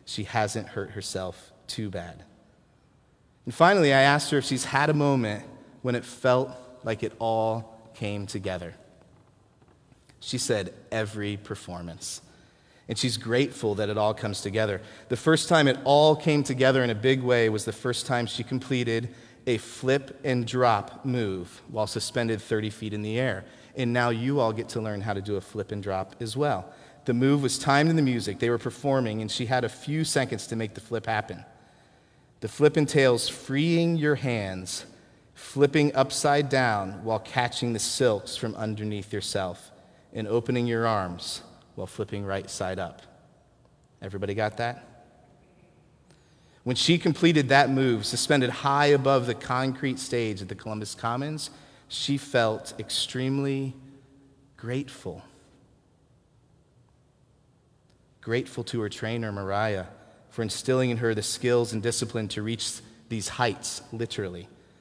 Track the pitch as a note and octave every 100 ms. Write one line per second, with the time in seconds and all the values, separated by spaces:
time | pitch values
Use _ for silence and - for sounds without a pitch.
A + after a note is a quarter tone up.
0 | - - G2+ A#2 G#2 A2+ G#2 G#2+ F#2+ G#2
1 | - F#2 F#2 - - _ - - G#2 F2+
2 | E2+ - - _ _ _ _ _ _ _
3 | _ _ _ _ - - E3+ G3+ D3 C3+
4 | C#3 D3 - D3 - B2+ - C3+ D3 D3
5 | C#3+ C3+ A2 G#2 - - - - B2+ B2
6 | - - C3 B2+ C3+ - - - A2+ G#2+
7 | A2 - A2+ A2+ A2 A2+ A2 - - -
8 | G#2+ G#2 G2 G2+ F#2+ F2+ E2+ - - -
9 | _ _ _ _ _ _ _ _ _ _
10 | _ _ - B2+ - A2 F2+ - - A2+
11 | G#2+ G#2+ G#2 G2+ - G#2 - F2 F2 D#2+
12 | - - - - - _ _ _ - A2+
13 | B2+ G#2+ A2 B2 C3+ - A2+ G2+ G#2 G#2+
14 | G#2+ G#2+ G#2+ G2 G#2 G#2+ A2 F#2+ - -
15 | - A#2+ D#3+ D#3+ - E3 C#3 B2 C3 C#3+
16 | D#3 D3+ E3 D3 C3+ B2+ C3 C3 A#2+ G#2+
17 | B2+ C3 B2 A#2+ A2+ G#2+ A2 - B2+ A#2+
18 | - B2 A#2 - A2+ C3 - B2+ A#2 A2+
19 | A#2+ - - - - A2+ - - C3 C3+
20 | C3+ - C#3+ B2 A2+ B2+ B2 G#2+ G2 -
21 | C3+ B2 G#2+ F#2+ F2+ - - A2 G#2 C#3+
22 | - B2+ A2+ G#2+ - A2 G#2+ - G#2+ G#2
23 | G#2+ A2+ B2+ F#2+ - - - - A#2+ B2
24 | A#2+ A2+ B2+ C#3+ A2+ A2 A2 A#2+ A2 G#2
25 | G#2+ G2 G2+ G2+ - G#2 F#2+ G#2 G2+ F#2
26 | F#2+ - A2+ A#2+ D3 G2 - - - -
27 | - A#2+ C3+ C#3+ B2+ - C#3+ C#3 D#3 E3
28 | C3+ A#2+ G#2 F#2+ A#2 A#2 B2 - C#3+ C3+
29 | A#2 G#2+ G#2+ - A#2 B2+ A#2 - - D#3
30 | D#3 D3 B2+ A2 - A2+ A2 - - A2+
31 | A2+ G#2+ - F2+ - - - - _ _
32 | _ _ _ _ A2 - D3 D#3 C#3+ D3
33 | C3+ A#2+ - - - C3+ E3 E3+ E3+ E3
34 | D3+ C#3 C3 A#2 F#2+ F#2 F2+ - - -
35 | - _ _ - - C3+ C#3+ D#3 D3 C3+
36 | C3+ - D3 C#3+ C#3 C3+ B2 G#2 F#2+ G2+
37 | A2+ G#2+ - B2+ A#2+ - A#2+ A2+ - -
38 | B2+ G2+ - - A#2 G#2+ A2 G#2 G#2+ G#2
39 | G2 G#2 - G2+ F#2 F2 - - - _
40 | _ A2+ G#2+ A#2 A#2 B2 A#2+ A2+ A#2 G#2+
41 | F2+ F2+ - - - - _ - F#2+ -
42 | G#2 G#2 G2 G2 - - F#2+ F#2 E2+ -
43 | - - _ _ _ _ _ _ _ _
44 | G2 G2 G2+ G2+ G#2+ - A#2 B2 - -
45 | - _ _ _ _ _ _ _ _ _
46 | _ _ _ _ _ _ A#2+ B2+ - E3+
47 | F3+ D3 F3 D3+ B2+ C3+ C3 C3+ C3 A2
48 | G#2 A#2+ - D3 B2+ - C#3+ C#3 D3 C#3+
49 | C3+ C3+ A#2+ A#2 - B2+ C3 C3 C#3 B2+
50 | - A#2+ A2 G2 F#2+ G2 A2+ G#2+ G#2 -
51 | A#2 B2 D3 D#3 - - - - - -
52 | - C#3 - B2+ A2+ A2 - - G#2+ -
53 | - B2 C3 C#3 C#3 C3+ C3+ B2+ - -
54 | - _ _ _ _ - A2+ B2+ C#3 -
55 | F#2+ F2 - - _ _ _ _ _ _
56 | _ _ _ _ _ _ _ _ _ _
57 | _ _ _ _ _ _ _ _ _ _
58 | _ _ - A#2+ C3+ - A2+ A#2 G#2 -
59 | A2+ A#2 A2 G2+ G2 G2+ A2 G2 F2+ -
60 | - - _ - A2 - - C3 B2+ A#2
61 | A#2 G#2+ - - B2 A#2+ A#2 A2 A2+ -
62 | A2+ A#2 G#2 - G#2+ A2+ - - - -
63 | - A2+ - - B2 F#2+ - - - A#2
64 | A2+ - F#2+ F2 - - _ _